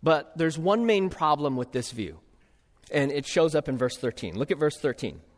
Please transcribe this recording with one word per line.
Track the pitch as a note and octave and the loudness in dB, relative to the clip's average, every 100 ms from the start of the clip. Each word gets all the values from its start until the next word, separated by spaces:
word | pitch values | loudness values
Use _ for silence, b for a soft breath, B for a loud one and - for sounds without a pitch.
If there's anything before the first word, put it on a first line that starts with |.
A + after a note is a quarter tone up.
But | D#3+ D#3+ - - | 4 2 2 -2
there's | E3 D#3 | -2 0
one | E3 G#3 A#3 | 0 2 4
main | G#3+ F#3+ | 4 2
problem | - D#3 D3 D3 B2+ | 0 2 2 0 -2
with | B2 | -2
this | B2+ A#2+ | -4 -6
view, | A#2 F#2+ D#2+ _ _ _ _ _ _ - | -6 -8 -10 _ _ _ _ _ _ -4
and | D3+ C#3 | 0 0
it | C#3+ C3+ | -2 -2
shows | - E3 D3+ | 2 2 2
up | C#3 | -2
in | C3 | -2
verse | B2+ - | -2 -2
thirteen. | B2+ - G2 F2 | -6 -4 -8 -4
Look | C#3+ | -2
at | D#3+ | 0
verse | D3+ - | 0 0
thirteen. | D3 A#2+ G#2+ D2+ - | -4 -2 -6 -10 -20